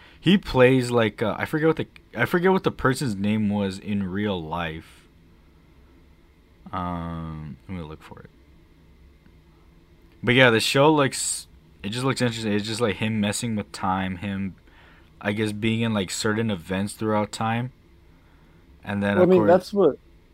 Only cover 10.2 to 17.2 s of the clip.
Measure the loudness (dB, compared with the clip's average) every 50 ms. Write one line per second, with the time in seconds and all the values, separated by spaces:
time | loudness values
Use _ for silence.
10.2 | 0 4 6 6 8 8 6 4 2 2 4 4 6 6 6 4 2 0 -2 -4
11.2 | -6 -6 -8 -8 -12 -18 -20 -20 _ -20 -20 -14 -10 -8 -6 -2 -2 -2 0 0
12.2 | 0 -2 -2 -2 -2 -2 -2 -2 -2 -4 -4 -2 0 -2 0 -2 -2 -2 0 0
13.2 | 0 0 -2 -2 -4 -4 -4 -4 -6 -8 -8 -6 -2 -2 -2 -2 -2 -4 -6 -6
14.2 | -8 -6 -6 -6 -6 -8 -10 -14 -20 -20 -20 -20 -20 -20 -20 -20 -20 _ _ -8
15.2 | -6 -4 -2 -2 -2 -4 -2 -2 -2 -2 0 0 -2 -2 -2 -2 -4 -4 -6 -4
16.2 | -2 -2 -2 0 -2 -2 -4 -6 -6 -4 -4 -4 -4 -6 -6 -6 -4 -2 0 0